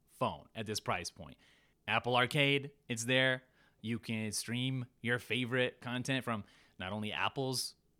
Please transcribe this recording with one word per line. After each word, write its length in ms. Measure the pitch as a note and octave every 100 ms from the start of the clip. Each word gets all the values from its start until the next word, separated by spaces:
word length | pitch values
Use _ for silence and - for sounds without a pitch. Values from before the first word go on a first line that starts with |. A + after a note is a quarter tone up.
| _ -
phone 280 | A#2+ D2+ - A2+
at 100 | G#2+
this 140 | G#2
price 300 | - F#2+ F2
point. 260 | - D2+ - _ _ _ _ -
Apple 300 | A2+ A#2+ B2
Arcade, 560 | B2 D3+ C#3 C#3 C#3 - -
it's 160 | A#2
there. 400 | A#2 B2+ C3 B2+ - _ _ _
You 200 | A2 A#2
can 320 | - A2 A2
stream 540 | G2+ - A#2+ C3 C3 A#2+ _
your 200 | A#2 B2
favorite 600 | - A#2+ A#2+ B2+ B2 -
content 440 | B2 B2 B2 C3
from 180 | A#2+ A2 - - _ -
not 120 | F#2
only 200 | G#2+ G#2+
Apple's 640 | D#2+ G2 - C3 B2 - - _